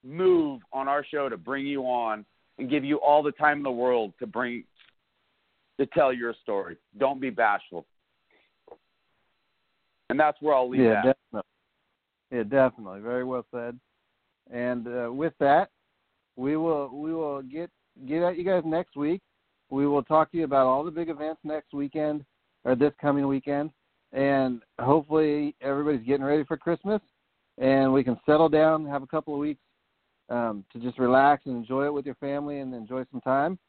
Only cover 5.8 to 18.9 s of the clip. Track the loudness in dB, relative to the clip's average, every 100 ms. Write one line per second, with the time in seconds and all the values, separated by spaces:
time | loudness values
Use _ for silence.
5.8 | 0 4 2 2 -4 -6 -4 -4 -4 -14
6.8 | _ -2 -2 0 -6 0 2 2 -4 -16
7.8 | -16 _ _ _ _ _ _ _ -20 -20
8.8 | _ _ _ _ _ _ _ _ _ _
9.8 | _ _ _ 0 0 0 0 2 2 4
10.8 | 4 4 2 0 _ -12 -12 _ _ _
11.8 | _ _ _ _ _ -6 0 2 2 2
12.8 | -14 -12 -6 -6 -4 -8 -8 -12 -12 -14
13.8 | _ _ _ _ _ _ _ -6 -4 -4
14.8 | -6 -6 -6 -4 -6 _ 4 4 2 _
15.8 | _ _ _ _ _ -6 -2 0 0 -2
16.8 | -4 -8 -8 -6 -6 -8 -10 -12 -12 _
17.8 | _ _ -6 0 0 0 0 0 0 -4
18.8 | -4